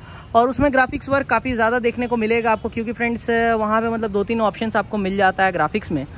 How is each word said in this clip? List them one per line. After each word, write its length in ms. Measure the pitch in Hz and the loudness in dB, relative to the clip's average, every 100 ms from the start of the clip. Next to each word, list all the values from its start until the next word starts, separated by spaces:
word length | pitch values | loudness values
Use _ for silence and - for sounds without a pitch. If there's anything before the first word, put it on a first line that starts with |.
| - - - | -10 -18 0
और 140 | 226 247 | 2 2
उसमें 240 | 247 285 | 4 2
graphics 360 | 262 254 285 - | 4 2 0 -2
work 180 | 277 269 | -2 0
काफ़ी 260 | 226 254 | -2 0
ज़्यादा 240 | 233 226 247 | 0 2 2
देखने 260 | 233 240 240 | 0 -2 -2
को 100 | 240 | 0
मिलेगा 360 | 220 233 226 | 0 0 2
आपको, 160 | 220 226 | 0 -2
क्योंकि 240 | 233 226 | -6 -6
friends 360 | 233 233 226 - | -4 -2 -4 -2
वहाँ 500 | 233 233 226 214 220 | 2 2 2 2 2
पे 60 | 226 | 0
मतलब 220 | 226 220 | -2 -2
दो 120 | 202 | -2
तीन 160 | 202 226 | -2 0
options 360 | 214 - 226 214 | 0 0 -2 -2
आपको 220 | 196 214 | -2 -2
मिल 180 | 190 196 | -2 2
जाता 280 | 190 190 | 2 4
है 80 | 190 | 2
graphics 400 | 175 151 214 - | 2 0 -2 -2
में। 140 | 160 269 | -4 -4